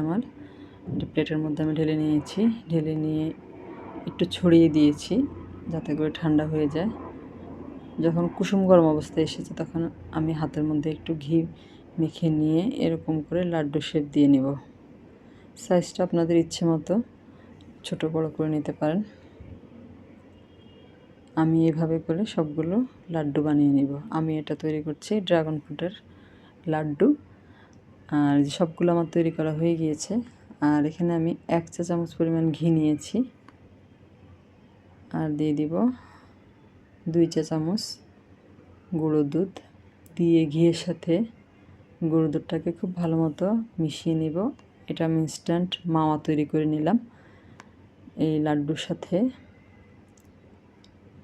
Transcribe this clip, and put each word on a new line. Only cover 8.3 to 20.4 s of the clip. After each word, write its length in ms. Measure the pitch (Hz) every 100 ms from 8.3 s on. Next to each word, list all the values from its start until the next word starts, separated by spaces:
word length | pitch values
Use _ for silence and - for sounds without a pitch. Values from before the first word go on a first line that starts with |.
কুসুম 260 | - 185 196 190
গরম 160 | 180 160
অবস্থায় 300 | 151 - 160 156
এসেছে 240 | - - -
তখন 200 | 160 165 165 - - 165
আমি 140 | 160 156
হাতের 240 | 156 156 151
মধ্যে 180 | 151 156 151
একটু 160 | - 160
ঘি 120 | 139 165 165 - - - - -
মেখে 300 | 156 - 165 156
নিয়ে 220 | 156 160 202 -
এরকম 300 | 165 160 160 160
করে 180 | 147 170 180
লাড্ডু 280 | 165 147 151 -
শেপ 160 | 160 143
দিয়ে 160 | 147 143
নেব। 120 | 135 135 143 - - - - - - - - - -
সাইজটা 380 | - 180 165 - 180
আপনাদের 300 | 170 165 170
ইচ্ছে 200 | 165 - 170
মতো 240 | 160 160 202 - - - - - - - -
ছোট 160 | - - 160
বড় 120 | 160 160 151
করে 120 | 156 151
নিতে 160 | 147 147
পারেন। 200 | 156 180 208 - - - - - - - - - - - - -